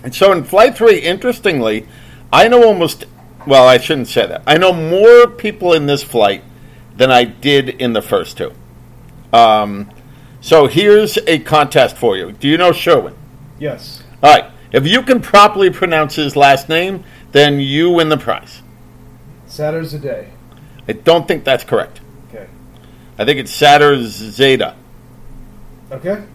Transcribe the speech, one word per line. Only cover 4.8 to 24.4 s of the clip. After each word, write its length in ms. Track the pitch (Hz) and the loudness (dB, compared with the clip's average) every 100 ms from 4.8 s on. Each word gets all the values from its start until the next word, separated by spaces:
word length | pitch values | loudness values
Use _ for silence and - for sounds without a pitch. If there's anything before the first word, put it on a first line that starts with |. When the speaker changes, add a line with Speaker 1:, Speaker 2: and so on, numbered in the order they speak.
| 160 180 220 240 240 | -4 2 6 6 6
Speaker 1:
people 460 | - 214 202 180 | -2 -12 -6 -2
in 120 | 165 143 | -2 0
this 160 | 143 | -4
flight 400 | - 120 101 95 - - - - - - | -4 -2 0 -2 -12 -20 -20 -20 -20 -2
than 160 | 131 | 2
I 140 | 123 120 | 2 0
did 440 | - 143 139 127 | -4 0 0 -2
in 240 | 123 123 | -6 -4
the 80 | 110 | -4
first 360 | - 101 82 - | -2 -4 -4 -12
two. 160 | - - - - - - - - - | -12 -12 -20 -20 -20 -20 -20 -20 -2
Um, 600 | 117 113 110 104 98 101 - - - - - | 2 4 2 -2 -10 -14 -20 -20 -20 -20 -20
so 240 | - 160 135 | 0 2 2
here's 520 | - 208 208 214 - - | 0 4 4 2 -4 -4
a 100 | 156 | -4
contest 560 | - 156 143 139 120 - | 0 0 2 0 0 0
for 200 | 117 95 | -4 -4
you. 140 | 87 | -8
Do 160 | 107 139 | -6 -2
you 100 | 160 | 0
know 140 | 180 | 0
Sherwin? 420 | - 170 143 90 - - - - - | 0 0 0 -2 -16 -20 -20 -20 -14
Speaker 2:
Yes. 420 | 147 120 - - - - | -12 -12 -18 -20 -20 0
Speaker 1:
All 100 | 143 | 4
right. 120 | - - - - | 4 0 -20 -6
If 160 | 123 143 | -4 -2
you 160 | 233 | -2
can 160 | 254 247 | 0 -2
properly 480 | - 202 208 202 190 | 2 4 4 2 -2
pronounce 460 | - 185 160 151 - | -2 -4 -2 -4 -4
his 200 | 143 143 | -6 2
last 320 | 139 135 - | 2 2 -2
name, 340 | 160 185 190 - - - | -4 -4 -10 -16 -20 -4
then 280 | 143 147 143 | 0 2 0
you 320 | 135 143 175 | -4 -2 0
win 180 | 170 156 | 0 0
the 80 | 156 | -2
prize. 440 | - 82 - - - - - - - - - - - | -4 -8 -10 -20 -20 -20 -20 -20 -20 -20 -20 -20 -20
Speaker 2:
Satterzadeh. 800 | - 151 165 156 143 139 113 - - - - - - - | -10 -8 -8 -10 -12 -10 -12 -14 -20 -20 -20 -20 -20 -12
Speaker 1:
I 40 | |
don't 340 | 113 - 170 156 | -4 0 0 0
think 160 | 165 | -6
that's 200 | - 127 | -2 -4
correct. 380 | - 113 - - - - - | -2 -6 -6 -16 -20 -20 -20
Speaker 2:
Okay. 180 | 110 95 - - - - - - - | -20 -20 -20 -20 -20 -20 -20 -20 -8
Speaker 1:
I 80 | 107 | -6
think 140 | 143 | -6
it's 120 | 107 - | -8 -2
Satterzada. 1160 | 147 147 147 139 117 98 110 104 | 2 4 2 0 -4 -12 -16 -2